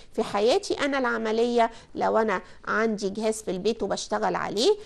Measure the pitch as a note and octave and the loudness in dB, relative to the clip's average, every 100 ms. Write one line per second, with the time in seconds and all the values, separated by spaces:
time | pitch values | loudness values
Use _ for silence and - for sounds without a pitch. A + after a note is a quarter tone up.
0 | - - A3 G3+ G#3+ F#4 - - C#4+ C#4 | -8 -6 -2 2 4 2 0 -2 0 0
1 | B3+ A#3 A3 A3+ A#3+ A#3+ A3+ A3+ - - | 0 -2 0 0 2 2 2 0 -12 -2
2 | F#3+ G#3 A3 F#3 - - - G3+ A3+ G#3 | 2 2 2 0 -4 -10 -2 0 0 0
3 | G3+ - G#3+ A3 - F#3 G#3 A#3 G3 F#3 | -4 -2 -2 -2 -4 -2 -2 -2 -2 -4
4 | - G#3+ G#3 F3+ D#3+ G#3 C#4+ G#4 | -4 -2 0 -2 -4 0 2 2